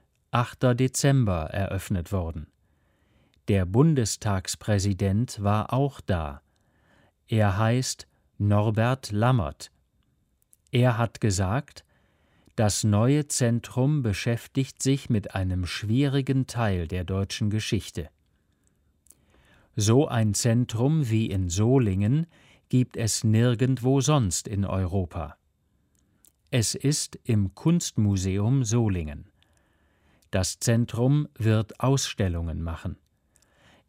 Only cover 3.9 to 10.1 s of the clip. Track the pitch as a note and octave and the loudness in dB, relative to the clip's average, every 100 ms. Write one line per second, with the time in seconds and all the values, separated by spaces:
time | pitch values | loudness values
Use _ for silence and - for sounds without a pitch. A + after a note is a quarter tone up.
3.9 | C#3+ G#2+ - A2 F#2+ - - - G2+ G2 | 4 0 -4 -4 -4 -4 -8 -2 0 0
4.9 | F#2+ G2 G2+ B2+ - G2+ G#2+ - B2+ C#3 | 0 0 0 -2 -2 0 0 0 -2 -2
5.9 | - - F2+ D2 C#2+ _ _ _ _ _ | -4 -4 -4 -4 -10 _ _ _ _ _
6.9 | _ _ _ - A2+ G#2 F#2+ A2+ B2 B2+ | _ _ _ -2 2 2 2 2 0 -2
7.9 | - - _ _ - G#2 G#2 G#2+ G#2+ A#2 | -8 -14 _ _ -2 2 4 2 2 0
8.9 | C3+ - G#2 A#2 C3 D2 - - _ _ | 0 -4 0 2 2 -2 -8 -20 _ _
9.9 | _ _ | _ _